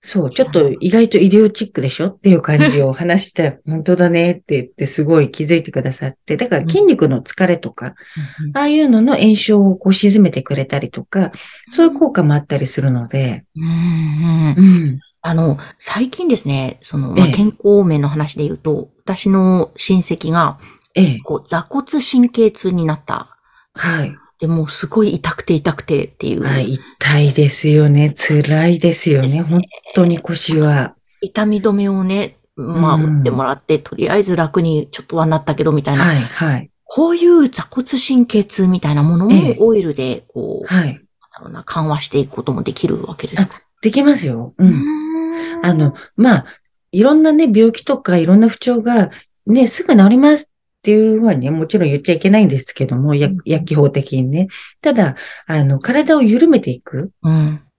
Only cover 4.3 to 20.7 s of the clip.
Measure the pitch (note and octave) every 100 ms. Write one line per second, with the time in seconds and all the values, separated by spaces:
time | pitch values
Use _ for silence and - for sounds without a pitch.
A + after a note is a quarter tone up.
4.3 | F3 - C#3+ B2 - C#3 - D3+ D#3+ C3+
5.3 | - D3+ E3+ E3 - C3 C3 C#3 - -
6.3 | D3+ B3 - E3 A#3+ G#4 A#3+ D3+ - -
7.3 | - F#3 E3+ - - B2 - - - C#3
8.3 | - D#3 G3+ D4 D4+ D4 A3+ A#3 C4+ G#3+
9.3 | G#3 - G#3 G3+ F#3+ F#3+ F#3+ G3+ G#3 F#3+
10.3 | C#3+ - C#3 C3+ C#3+ - - - G3 F#3
11.3 | - - - _ - E4 - D#4 - D3+
12.3 | D3 D3 C#3+ C3+ - C3+ B2 A#2 C#3 C3
13.3 | - _ D#3 E3 E3 F3 D#3+ D#3 D3+ E3
14.3 | E3 D#3 C#3+ F#3+ F3+ D#3 C3+ _ _ E3+
15.3 | E3 D#3+ C#3 - - - G#3 B3+ - F4
16.3 | A#3+ D3+ C#3 C3 - - D3+ C3+ - F3
17.3 | C3+ G#3 G#3+ G3+ G3+ F#3 D3+ C#3+ D3+ D3
18.3 | - D3 D3+ D#3 D3 - _ - F#3+ G3+
19.3 | G3 F#3 F#3 - - - F#3+ - E3 D#3
20.3 | E3 D#3+ C#3+ -